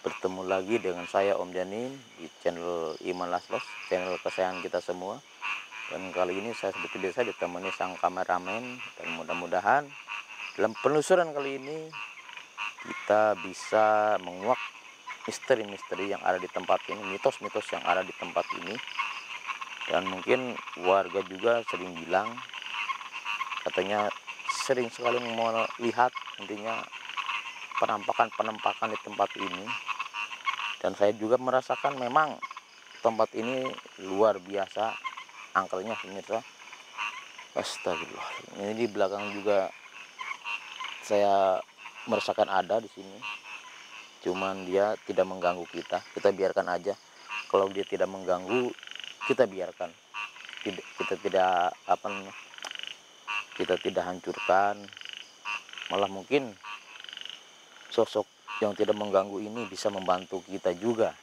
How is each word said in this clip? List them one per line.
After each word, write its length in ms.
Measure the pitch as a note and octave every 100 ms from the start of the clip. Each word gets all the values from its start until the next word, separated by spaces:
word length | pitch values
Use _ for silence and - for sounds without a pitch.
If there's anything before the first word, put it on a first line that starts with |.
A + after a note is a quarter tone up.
bertemu 400 | F#2 - F#2+ F#2
lagi 320 | F#2 F#2+ F#2+ A2+
dengan 240 | F#2+ F2 F2
saya 320 | G2+ G2 F2+
Om 160 | F2+ F2+
Janin 400 | F#2 G#2 B2+ C#3 A#2 -
di 80 | E2 -
channel 560 | F2 E2+ E2+ F2 E2 D#2+ F#2
Iman 240 | F2+ F2+
Laslos, 320 | F2 - F#2 - - -
channel 320 | F#2 F#2 F2
kesayangan 400 | F#2 - F#2 F#2
kita 240 | F2 F2+
semua. 400 | - F2+ F#2 A#2+ - - - - - - -
Dan 240 | D#2+ F#2
kali 320 | F2+ F2+ F#2+
ini 80 | A2
saya 240 | A2 G2+ -
seperti 240 | F2+ -
biasa 240 | F#2+ G#2+
ditemani 480 | A#2+ - F2 F2 F#2+
sang 240 | - F#2 F2+
kameramen, 800 | F2 F2+ F#2 F2+ F2+ G#2+ B2+ B2 - -
dan 80 | E2+ E2
mudah-mudahan 720 | E2 F2 F2 F2+ G2+ C3+ C#3+ - - - - - - -
dalam 160 | A2 A2
penelusuran 480 | B2+ D3+ C#3+ F3+ E3
kali 240 | C#3+ C#3 C3+
ini 320 | C3+ D#3 D#3+ D#3 - - - - - - - -
kita 560 | - - - G#2 G#2+ F#2+ G2
bisa 720 | F2+ - A2 G#2+ G#2+ G#2+ G2+
menguak 400 | F2+ F2+ G2+ B2+ - - - - - -
misteri-misteri 880 | - - - B2 G#2 G2 - F2 G2
yang 80 | G2
ada 160 | - F#2
di 160 | F#2
tempat 320 | - F2+ F#2 -
ini, 80 | G#2 G2+ G2
mitos-mitos 480 | C3+ - G#2 G#2+ -
yang 80 | F2 D2
ada 160 | F2
di 80 | F#2 -
tempat 240 | F2+ E2+ - F2+
ini. 160 | F2 A2 - - - - - - - - - - -
Dan 240 | E2+ F#2
mungkin 400 | F#2 F2+ B2+ B2+ A2+ - -
warga 400 | F2+ G2 F2+ G2 F#2
juga 320 | F#2+ A2+ A#2 A2+
sering 240 | F2+ F#2 E2+
bilang, 320 | E2 F#2 A2 A#2 - - - - - - - - - - - -
katanya 480 | - F#2+ F#2 G#2 G#2 - - - - - -
sering 240 | B2+ A#2+
sekali 240 | - A#2+ A#2+
melihat, 880 | A#2+ A2+ A2+ A2+ A2+ - A#2+ A2 B2 - - -
intinya, 400 | G2+ G#2 A2 A2+ - - - - - - - - - -
penampakan-penampakan 1120 | A2 G#2+ G2 - A2+ - A2 G#2+ G#2 G2+ A2+
di 80 | G#2+
tempat 320 | - G2+ G2+ -
ini. 240 | G2 F2+ G#2 - - - - - - - - - - -
Dan 80 | F#2 F#2+
saya 160 | G2+ G#2+
juga 240 | A2 B2
merasakan 560 | B2+ B2+ - B2+ C#3+ C#3
memang 400 | B2 C#3 D#3 A2+ - - - - - -
tempat 320 | A#2 A2 A2 -
ini 240 | A2+ C3 C3 - - -
luar 320 | F#2+ F#2+ G#2+ G2
biasa 480 | F2+ G2 F#2+ - A2 - - - - - - F#2
angkernya, 400 | F#2+ F#2+ G#2 G#2+
pemirsa. 400 | F#2+ F#2+ F#2 A2 - - - - - - - - - - - -
Astagfirullah. 1040 | - - - E2 E2 - - - - G1+
Ini 160 | G2+ A2
di 160 | A#2
belakang 400 | G2+ F#2+ G2+ G#2
juga 400 | G2+ G2 G2+ F#2+ - - - - - - - - - - - - - -
saya 560 | G#2 G2+ G2 F#2+ F#2 - - - -
merasakan 480 | - G#2+ - G2+ G#2
ada 320 | F#2+ F2+ G#2+
di 80 | G#2+
sini. 240 | - G2 G2 - - - - - - - - - - -
Cuman 400 | F#2 F#2+ F#2+ F#2
dia 320 | F#2+ G#2 G#2 -
tidak 160 | F#2
mengganggu 400 | F#2 F#2 F2 F2+ E2+
kita. 320 | E2+ - F2+ - -
Kita 200 | G2+ F#2+
biarkan 320 | F#2+ F2 F2+
aja. 320 | F2+ F2+ G2 - - - - -
Kalau 240 | G2+ G2
dia 160 | G2 G2
tidak 240 | F#2+ F#2
mengganggu, 600 | F#2+ F#2 F2+ F#2 A#2+ B2 - - - - -
kita 240 | - B2+ A#2
biarkan. 400 | F#2+ F2 - F2 - - - - - - - G#2+
Tidak, 160 | F2+ - -
kita 160 | - F#2
tidak, 560 | G2+ F#2+ F#2 F2+ F2 - -
apa 180 | F#2 G2+
namanya, 240 | G2 G2 - - - - - - - - - - - - -
kita 240 | F#2 F2+
tidak 240 | F#2 F#2
hancurkan. 800 | F2 F#2 F2+ E2+ - F#2 G2+ G#2 G2+ - - - - - - - - - -
Malah 240 | F#2 G2
mungkin 400 | G2 F2+ C#3+ C3 G2 - - - - - - - - - - - - -
sosok 400 | - A2+ A2 G2+ _ - -
yang 100 | G#2 G2+
tidak 160 | G#2 G#2
mengganggu 480 | G#2 F#2+ G2 G2
ini 240 | G#2 A2+ A2
bisa 240 | F#2 G#2+
membantu 480 | G2+ F#2+ F#2 F#2 F#2+ F2
kita 240 | F#2+ F#2
juga. 400 | F2 A2 A2+ G2 -